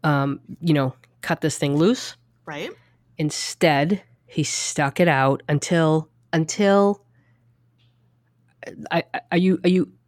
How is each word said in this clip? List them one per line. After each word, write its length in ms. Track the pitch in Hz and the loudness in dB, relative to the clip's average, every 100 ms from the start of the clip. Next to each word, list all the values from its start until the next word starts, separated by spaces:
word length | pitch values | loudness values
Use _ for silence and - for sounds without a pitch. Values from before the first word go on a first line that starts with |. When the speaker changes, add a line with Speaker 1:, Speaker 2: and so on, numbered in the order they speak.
Speaker 1:
um, 360 | 160 143 139 135 _ - | 0 0 -2 -4 _ -8
you 120 | 170 | -2
know, 200 | 151 135 - _ _ | 0 0 -6 _ _
cut 200 | - 165 | -6 -4
this 180 | 160 - | -4 -4
thing 180 | 143 143 | -2 2
loose." 400 | 170 254 - - _ _ - | 2 0 -4 -16 _ _ -14
Speaker 2:
Right. 240 | 147 220 453 _ _ _ _ | -12 -12 -14 _ _ _ _
Speaker 1:
Instead, 840 | 151 - - - 175 143 151 196 - _ _ | -6 -4 -10 0 2 2 0 -2 -6 _ _
he 160 | - | -6
stuck 560 | 147 - - - 143 - | -4 -4 -6 -4 -4 2
it 80 | 175 | 2
out 340 | 139 135 139 - | 4 2 0 0
until, 600 | 147 - 175 160 156 156 _ _ | -2 0 2 4 2 -2 _ _
until, 720 | 165 160 - 202 196 202 202 _ _ _ _ _ _ _ _ _ _ _ _ _ _ _ _ - - - | -2 -2 0 4 6 4 0 _ _ _ _ _ _ _ _ _ _ _ _ _ _ _ _ -18 -16 -6
I, 120 | 170 - | -6 -4
I, 80 | - - | -10 -4
are 60 | 175 | 0
you, 200 | 185 185 | 2 2
are 40 | 175 | 2
you 220 | 185 160 _ | 0 0 _